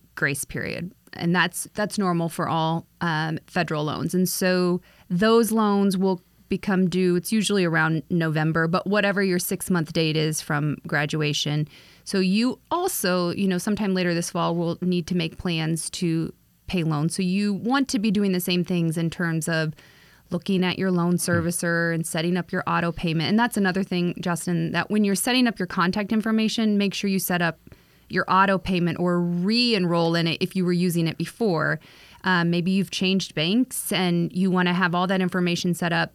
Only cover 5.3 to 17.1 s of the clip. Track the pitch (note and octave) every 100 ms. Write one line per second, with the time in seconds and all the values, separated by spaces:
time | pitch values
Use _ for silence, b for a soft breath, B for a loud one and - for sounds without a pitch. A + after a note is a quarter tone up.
5.3 | A3+ G#3+ A3 G#3 G3+ G3 F#3 F#3+ F3+ _
6.3 | _ - F#3+ - F#3 F#3 F3+ F#3 F3 -
7.3 | A3 F#3 G3+ E3+ D#3+ D#3+ D#3+ - F3 D#3+
8.3 | D#3 D#3+ E3 E3 F3+ F#3+ G#3 G3+ G3 G3
9.3 | F3+ - F#3 - F3+ D#3 E3 D#3+ D#3 D#3
10.3 | D#3 - D3 D3+ - - D3+ D3+ D#3 D3+
11.3 | D3 D3 D3+ D3+ B B B B G3 F#3
12.3 | G#3 B3 - - E4+ F#4 - F#3 F3+ F3
13.3 | - G3 F3+ - G3+ G#3 F#3 F3 E3+ F3
14.3 | F3 E3+ E3+ E3 E3+ F3+ F3+ D#3+ F3+ E3
15.3 | - F3+ E3 D#3+ E3 - - F3 E3 D#3+
16.3 | - _ _ - F#3 D#3+ D3 D#3+